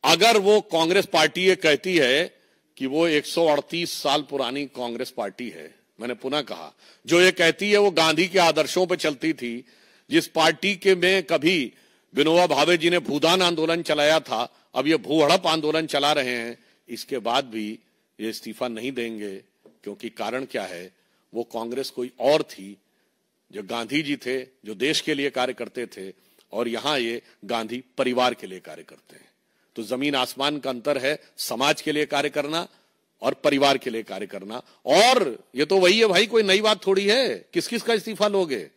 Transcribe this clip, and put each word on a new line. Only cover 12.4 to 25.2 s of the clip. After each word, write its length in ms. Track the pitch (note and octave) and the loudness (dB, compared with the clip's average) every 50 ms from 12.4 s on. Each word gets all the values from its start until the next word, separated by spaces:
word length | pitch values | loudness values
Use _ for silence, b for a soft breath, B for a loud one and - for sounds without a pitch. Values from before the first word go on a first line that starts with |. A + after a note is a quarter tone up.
| F3+ | 4
भावे 300 | E3+ D3 C3+ D3 E3 F3+ | 4 2 2 4 2 2
जी 120 | E3+ D3+ E3+ | 2 2 2
ने 100 | F3 F3 | 0 0
भूदान 420 | - - - D3 C#3 D#3+ F3+ F#3+ | -2 -2 -4 0 2 2 4 4
आंदोलन 400 | F#3 F3 F3 D#3 D#3+ E3 E3 E3+ | 2 0 0 0 0 0 -2 -2
चलाया 380 | E3 - D3+ D3 D3 D3+ D#3+ D#3+ | -2 -2 0 2 4 4 4 2
था, 360 | C#3 - B2+ A2 A#2+ - b b b b b | 0 -2 -4 -4 -4 -6 b b b b b
अब 120 | B2+ C3+ | -2 0
ये 100 | D3+ D#3+ | 0 0
भू 260 | D3 A2 - D3+ D#3+ D3 | 0 0 0 2 2 4
हड़प 240 | C#3+ F3 F#3+ F#3 | 4 4 2 2
आंदोलन 380 | E3 D#3+ D#3+ D3 D3+ D#3 D#3+ D#3+ | 0 -2 0 -2 -2 -2 -2 -4
चला 280 | D3 - C#3+ C#3 D3 D3+ | -2 -2 0 0 2 0
रहे 220 | C#3+ C3 B2+ B2 | 0 0 -2 -4
हैं, 220 | A#2+ A#2 A#2+ A#2 b b b b b b - | -6 -6 -8 -12 b b b b b b -16
इसके 300 | A#2+ A2+ - - C#3+ B2 | -14 -14 -10 -8 -10 -6
बाद 260 | G2+ A#2 A#2+ C3+ C#3+ | -4 -2 -2 -2 -2
भी 340 | B2 G#2+ A2+ G#2+ G#2 A2 - _ _ _ _ _ _ _ - | -4 -10 -10 -8 -8 -12 -14 _ _ _ _ _ _ _ -10
ये 100 | G#2 A2+ | -10 -10
इस्तीफा 380 | G#2+ - - A#2 A2 - C3 | -10 -10 -14 -14 -10 -8 -8
नहीं 240 | B2 A#2 A2 A#2 C3+ | -8 -8 -8 -10 -8
देंगे। 460 | C#3 B2 A#2 A2+ A2+ G#2+ G#2 G2+ F#2+ F#2+ _ _ _ _ _ - _ _ _ | -8 -6 -8 -8 -8 -10 -12 -12 -12 -14 _ _ _ _ _ -20 _ _ _
क्योंकि 260 | G#2 G2+ G2 - A2 | -16 -16 _ -14 -14
कारण 360 | _ - G#2+ G#2+ A#2 C3 C3+ | _ -8 -8 -6 -6 -6 -8
क्या 180 | - - A#2+ G2 | -8 -8 -8 -8
है, 280 | F#2 F2+ E2+ F2+ F#2+ _ _ _ _ _ _ _ _ - | -8 -12 -14 -16 -18 _ _ _ _ _ _ _ _ -10
वो 100 | A2+ A#2 | -10 -10
कांग्रेस 460 | _ - A#2 A2+ A#2 B2 C3 C3 - | _ -8 -8 -8 -6 -6 -8 -8 -8
कोई 220 | - - B2 B2+ _ _ | -8 -10 -10 -10 _ _
और 240 | A#2 C#3 D3+ D#3 D3 | 2 2 2 2 0
थी, 340 | - - - F#2+ G2 G2+ _ _ _ _ _ _ _ _ _ _ _ _ _ _ _ | -4 -12 -18 -18 -18 -18 _ _ _ _ _ _ _ _ _ _ _ _ _ _ _
जो 120 | G2 G2+ G2 | -16 -16 -10
गांधी 380 | F#2 A#2 A#2 A#2 G#2+ C3 D3+ | -8 -8 -8 -6 -4 -4 -4
जी 140 | D#3+ C#3 D3 | -4 -4 -6
थे, 260 | C3 - B2+ C3 C3 | -6 -4 -6 -6 -6
जो 340 | B2+ _ _ _ - G#2 G#2+ | -8 _ _ _ -16 -16 -6
देश 260 | F#2 B2 C#3+ D#3 - | -4 -2 0 0 -2
के 120 | - - D3+ | -2 -2 -4
लिए 160 | C#3 | -2